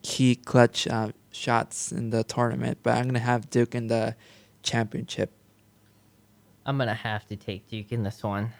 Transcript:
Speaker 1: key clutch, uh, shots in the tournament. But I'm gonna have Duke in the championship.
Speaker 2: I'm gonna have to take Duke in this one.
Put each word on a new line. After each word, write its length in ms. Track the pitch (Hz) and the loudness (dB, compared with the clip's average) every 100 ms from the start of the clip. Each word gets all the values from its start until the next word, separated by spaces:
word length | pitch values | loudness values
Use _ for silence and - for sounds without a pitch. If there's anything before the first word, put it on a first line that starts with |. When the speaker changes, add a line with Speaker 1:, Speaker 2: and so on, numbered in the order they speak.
Speaker 1:
key 320 | - - 127 120 | -4 2 4 4
clutch, 520 | - 127 120 - - | 4 6 6 4 -2
uh, 220 | 113 110 - _ | -2 -4 -8 _
shots 580 | - - 117 - - - | -8 0 0 0 -6 -6
in 160 | - 117 | -4 -2
the 140 | 113 113 | 0 0
tournament. 520 | - 120 120 123 - | 0 0 0 -4 -2
But 140 | 120 120 | 0 0
I'm 80 | 127 | 2
gonna 140 | 123 | 0
have 300 | 123 123 - | 2 0 0
Duke 240 | 123 120 | 0 0
in 140 | 120 113 | 0 -2
the 280 | 113 110 117 - - _ _ | 0 0 -4 -14 -20 _ _
championship. 680 | - 120 110 - 120 - 98 _ _ _ _ _ _ _ _ _ _ _ _ _ - | -4 -2 -2 -4 -6 -4 -4 _ _ _ _ _ _ _ _ _ _ _ _ _ -4
Speaker 2:
I'm 120 | 139 | -2
gonna 160 | 120 | 0
have 320 | 110 117 104 - | -2 -4 -6 -6
to 60 | 104 | -10
take 320 | - 98 - | -8 -10 -8
Duke 240 | 110 104 | -10 -6
in 120 | 117 | -4
this 180 | 98 - | -4 -4
one. 300 | 107 101 110 | -4 -2 -4